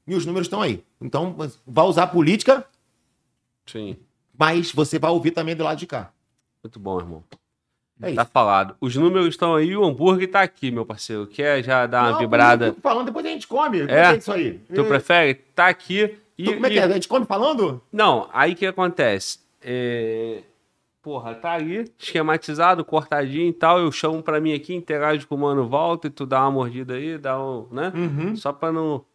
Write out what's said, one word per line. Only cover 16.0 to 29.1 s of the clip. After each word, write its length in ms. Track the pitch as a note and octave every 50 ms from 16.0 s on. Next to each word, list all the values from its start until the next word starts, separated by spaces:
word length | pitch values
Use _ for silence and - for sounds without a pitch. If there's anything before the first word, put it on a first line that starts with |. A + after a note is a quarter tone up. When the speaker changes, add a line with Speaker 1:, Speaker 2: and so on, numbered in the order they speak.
| G#3+ G#3 G#3 - _ _ _
Speaker 2:
E, 80 | - F3+
Speaker 1:
Tu, 80 | A3 G#3+
como 120 | G#3+ A#3+
é 40 | C4
que 60 | G#3+
Speaker 2:
e 40 | A#3
Speaker 1:
é? 40 | F#3+
A 60 | F3+
gente 160 | G3 F#3+ F3 -
come 160 | A3+ C4 A3
falando? 560 | - G3 G3+ B3 D4+ D#4 A#3 G3 D3+ C3 A#2+ _ -
Speaker 2:
Não, 380 | - G#3 G#3+ F#3 C3 A2+ - -
aí 240 | - B2 C#3+ D#3+ F3+
que 100 | - G3
acontece? 760 | F#3+ F#3 F#3 F#3 F3+ F3+ - C#3 A2+ G2 F#2+ - - - _ _ _ _ _
É, 800 | - B2 B2 B2+ B2 A#2+ A#2+ A#2 A2+ A2+ A2+ A2+ A2+ A2+ A2 G2 - _ _ _ _ _ _ _ _ _ _ _
porra, 340 | - D3+ C#3+ B2 A2+ A#2 A2+
tá 160 | - - E3+
aí, 400 | E3+ E3 D3+ D#3+ F3+ A3 A#3 A3 _ -
esquematizado, 840 | - - - E3 D#3 D#3 D#3+ D#3+ - - D3+ D3+ E3+ F3+ F#3 E3 D3+
cortadinho 640 | - D#3+ D#3 C#3 - D3+ D3 C#3 C3 C#3 D#3 F3 E3+
e 40 | E3
tal. 260 | E3+ E3 E3 F3 F3+
Eu 120 | E3+ D3+
chamo 320 | - - - D#3 D#3+ D#3 D#3
pra 160 | D#3+ D#3 D3+
mim 140 | D#3+ D#3 D3
aqui, 200 | C#3+ D3 - F3+
interajo 540 | F3 E3+ - D3+ D3 D3 D3+ D#3 D3 C3+
com 80 | - D3
o 40 | C#3
mano 280 | D3 C#3+ C#3 C#3 B2+
Walter, 420 | A#2 C3+ D3 E3 E3+ E3+ E3 - D3
tu 160 | C#3 - C#3
dá 140 | C3 C3+ C3 C3+
uma 80 | C#3
mordida 420 | C#3 C3+ B2+ A#2+ A#2+ B2+ C3 B2 B2+
aí, 240 | C3 D3 D#3+ E3
dá 200 | D3+ C#3 C3+ C3
um, 300 | C3+ C3+ C3+ B2+ A2+ - -
né? 220 | A#2 C3+ D#3+ F#3 F3+
Speaker 1:
Uhum. 400 | E3+ F3 D#3+ C#3 D3 E3 G3+ A3
Speaker 2:
Só 160 | G#3+ - C#3+ C#3+
pra 180 | - E3 E3
não, 320 | D#3+ D#3+ D#3+ D#3 D3 B2 - _